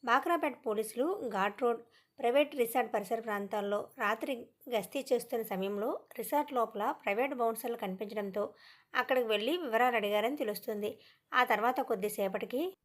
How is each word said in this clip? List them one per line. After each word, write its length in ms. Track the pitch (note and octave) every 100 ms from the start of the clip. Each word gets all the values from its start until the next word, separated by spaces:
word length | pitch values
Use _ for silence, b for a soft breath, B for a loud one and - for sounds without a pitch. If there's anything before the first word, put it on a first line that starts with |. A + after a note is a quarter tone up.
| B3
బాక్రాపేట 500 | A#3+ D#4 E4+ D#4+ B3 -
పోలీసులు 560 | G#3 G#3+ - C#4 G4+ B3
ఘాట్ 360 | G3 G3 G3+
రోడ్ 160 | B3 A3+ - b b _
ప్రైవేట్ 360 | A#3+ C4 D4 D4
రిసార్ట్ 380 | A#3 B3+ A#3
పరిసర 260 | A3+ G3+ A#3
ప్రాంతాల్లో 680 | A3+ G#3 G3+ G#3+ G3+ G#3 - -
రాత్రి 500 | G#3+ A3 C#4+ B3+ - _ -
గస్తీ 360 | A#3 F#3+ C#4 C4+
చేస్తున్న 300 | B3 A#3 A#3+
సమయంలో 560 | A3 F#3+ F#3+ G3+ A3+ E4+ - -
రిసార్ట్ 360 | G#3+ D4 D4
లోపల 380 | B3+ A3+ G#3+ G#3+ D#4
ప్రైవేట్ 300 | - G3+ C4+
బౌన్సర్లు 440 | C4+ A3+ A3+ B3 A#3
కనిపించడంతో 760 | G3+ F#3 G#3 G#3+ G3+ F#3+ G3+ B B B B A#3
అక్కడికి 320 | B3 B3+ A#3
వెళ్లి 300 | G#3 A3+ F4
వివరాలు 380 | D#4 A3 B3 A#3+
అడిగారని 420 | G#3 G#3 A3 D4
తెలుస్తుంది. 600 | A#3 G#3 - G#3+ G#3 - b b _
ఆ 100 | B3+
తర్వాత 380 | B3 G#3+ A3+ B3+
కొద్దిసేపటికి 960 | C4 A3 G#3 F#3+ G3 F#3+ F3 B3 F4 F#4+